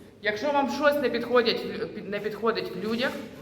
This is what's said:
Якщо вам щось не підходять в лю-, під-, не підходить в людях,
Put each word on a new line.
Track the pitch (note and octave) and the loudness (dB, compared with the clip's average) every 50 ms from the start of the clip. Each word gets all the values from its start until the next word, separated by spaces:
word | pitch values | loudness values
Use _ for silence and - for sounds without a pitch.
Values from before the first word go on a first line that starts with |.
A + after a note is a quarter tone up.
| - - - - - | -20 -20 -16 -6 -4
Якщо | G#3 G#3+ G#3 B3+ D4 C#4+ | -2 -2 0 0 2 2
вам | C#4+ C4+ A#3 | 2 2 2
щось | - - D4 D4 C#4+ C#4+ C4+ | 0 2 4 4 4 4 2
не | A#3 | 0
підходять | - A#3 A#3 - A#3+ B3 A3+ A3+ F#3+ - - | 0 -2 0 2 4 4 6 4 2 0 -2
в | - | -6
лю-, | - - - | -6 -4 -6
під-, | - - G#3 F#3+ F#3+ | -6 -6 -8 -8 -6
не | G3+ G#3 | -6 -4
підходить | G3+ G#3+ G#3+ - G#3+ A3+ G3+ F#3 F3 F3+ F3+ | -4 -4 -4 0 0 0 0 0 -2 -4 -4
в | F3+ F#3+ | -4 -4
людях, | A3 A#3 A3+ B3 - - - - - - - | -2 0 0 0 -2 -2 -4 -8 -12 -6 4